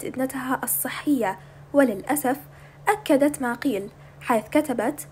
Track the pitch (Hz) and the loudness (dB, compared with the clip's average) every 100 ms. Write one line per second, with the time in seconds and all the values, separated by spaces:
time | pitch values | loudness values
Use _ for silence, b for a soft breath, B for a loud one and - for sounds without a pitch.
0 | - 247 262 269 262 262 240 - 262 - | -8 -4 -4 -4 -4 -4 -2 -4 -4 -4
1 | - 277 202 - B B B 285 262 196 | 0 2 0 -4 B B B 4 4 2
2 | - 285 247 277 - B B B - 415 | -2 -2 0 -2 -6 B B B 0 0
3 | - 285 285 294 247 240 285 202 202 B | 2 4 4 2 -4 -2 -2 -2 -6 B
4 | B B - 226 220 302 294 233 226 302 | B B 0 0 2 0 2 0 -2 -4
5 | - | -10